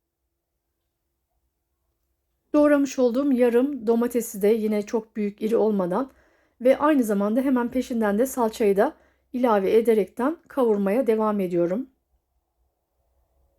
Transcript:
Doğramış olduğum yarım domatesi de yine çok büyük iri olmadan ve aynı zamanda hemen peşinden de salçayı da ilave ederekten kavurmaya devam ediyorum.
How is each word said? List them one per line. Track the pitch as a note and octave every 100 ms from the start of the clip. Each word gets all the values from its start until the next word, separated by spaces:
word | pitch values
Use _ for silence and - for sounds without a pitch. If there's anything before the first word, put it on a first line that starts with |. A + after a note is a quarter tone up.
| _ _ _ _ _ _ _ _ _ _ _ _ _ _ _ _ _ _ _ _ _ _ _ _ _
Doğramış | D4+ D4 C#4+ C4+ -
olduğum | B3 A#3 C#4
yarım | B3 B3 A#3 C#4 C#4 G#3+
domatesi | A#3 A#3+ B3 A3+ G3+
de | G3+
yine | A3+ G#3+ G#3+
çok | G3+ A#3 A3 -
büyük | G#3 G3+
iri | G#3+ A3
olmadan | G#3 G#3 F3+ F#3 C4+ - _ _ _ -
ve | B3 C4
aynı | D4 D4
zamanda | A3 G3+ G3+ A3+
hemen | C4+ B3+ A#3+
peşinden | C4 B3 A#3 G#3+ G3+
de | C4
salçayı | C4 A3+ A3 G#3 G3
da | B3+ - _ _ _
ilave | B3 B3 G#3 F#3+ A3
ederekten | A3+ A3 F#3 - B3 E4+ -
kavurmaya | - A#3 G#3 G3 G#3+ A#3
devam | A3 G#3+ G#3
ediyorum. | F#3 F3 E3+ G3 C4 _ _ _ _ _ _ _ _ _ _ _ _ _ _ _ _